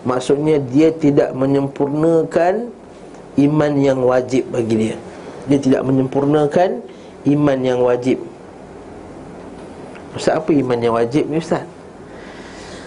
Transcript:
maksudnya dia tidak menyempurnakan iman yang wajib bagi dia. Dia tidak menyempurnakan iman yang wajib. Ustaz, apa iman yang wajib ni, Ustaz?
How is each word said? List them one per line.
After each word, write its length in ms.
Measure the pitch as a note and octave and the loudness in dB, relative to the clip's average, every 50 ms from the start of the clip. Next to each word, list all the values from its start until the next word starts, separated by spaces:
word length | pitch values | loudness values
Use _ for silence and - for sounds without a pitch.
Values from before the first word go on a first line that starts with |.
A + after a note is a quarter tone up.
| - B2 | -2 -2
maksudnya 480 | B2 B2+ - - C#3+ C#3+ D3+ D#3 D#3 | -2 -2 2 0 0 2 4 2 2
dia 400 | C#3+ C3+ A#2+ B2+ C#3+ D#3+ D#3+ D#3+ | 2 0 2 4 4 4 4 4
tidak 400 | - D3 C#3+ C#3+ D3 - - - | 4 2 4 4 4 2 2 0
menyempurnakan 1400 | B2+ C3+ C#3 C#3 C#3 C#3 C#3 - - C#3+ C3+ C#3+ D3+ D#3 E3 E3 D#3+ D3+ - - F3 E3+ F3+ G3 A3 A#3+ A#3 - - - - - - - - - - - - - | -2 0 2 2 2 0 0 -2 -2 -2 -2 0 2 2 4 4 2 2 2 2 2 2 2 2 0 -4 -8 -12 -16 -20 -20 -20 -20 -20 -20 -20 -20 -16 -4 2
iman 360 | C#3 C#3+ C#3+ D3+ D#3 D3 D3 D3 | 2 4 4 4 4 2 2 4
yang 240 | C#3 C#3 C#3 C3 C3 | 4 4 4 4 4
wajib 480 | B2+ B2+ B2+ B2+ B2+ B2+ C3 B2 - - | 4 4 4 2 2 2 0 -2 -2 0
bagi 280 | - B2 A2+ A2 A2+ A2 | -2 -2 0 0 2 2
dia. 160 | A2 A2 - - - - - - - - - - - | 2 0 -2 -6 -10 -14 -16 -16 -16 -16 -16 -10 0
Dia 160 | C3 C#3+ C#3+ | 0 2 2
tidak 240 | C#3 C3 C3 - - | 4 2 2 2 2
menyempurnakan 960 | C3 C3+ C3 C3 C3 - C#3 C#3 C#3+ D3+ D3+ D3+ C#3+ - F3+ F3+ G3+ A#3 - - - - - - - - - - C#3 | 2 2 2 2 0 0 0 2 2 2 4 2 2 4 2 2 2 0 -4 -8 -12 -18 -18 -20 -20 -14 -4 0 2
iman 300 | D3 D3 D3 D3 C3+ C3 | 2 4 4 2 2 2
yang 240 | B2+ C3 B2 B2 B2 | 2 0 2 2 4
wajib. 320 | B2 B2 A#2+ B2 C3 - - - - - - - - - - - - - - - - - - - - - - - - - - - - - - - - - - - - - - - - - | 2 2 2 2 0 -2 -2 -2 -12 -16 -18 -20 -20 -20 -20 -20 -20 -18 -18 -18 -18 -18 -18 -18 -18 -18 -18 -18 -18 -16 -16 -16 -16 -16 -16 -16 -18 -16 -16 -16 -16 -16 -18 -16 -14 -10
Ustaz, 240 | - - - A#2+ D#3+ | -4 -2 -2 -2 -2
apa 160 | D#3+ - D#3+ | 0 0 0
iman 240 | C#3 B2 B2 B2 A#2 | 0 0 0 -2 -2
yang 160 | A#2 A#2 A2+ | 0 0 0
wajib 320 | A#2 A#2+ A#2 C3 D3+ - | 0 -2 0 0 -2 -2
ni, 160 | - D3 E3 | -2 -4 -6
Ustaz? 240 | E3 - E3+ - - - - - - - - - - - - - - - - - - - - - - - - - - | -4 -4 -6 -6 -6 -10 -16 -20 -20 -20 -20 -20 -20 -20 -20 -18 -18 -18 -18 -18 -18 -18 -18 -18 -18 -16 -16 -16 -18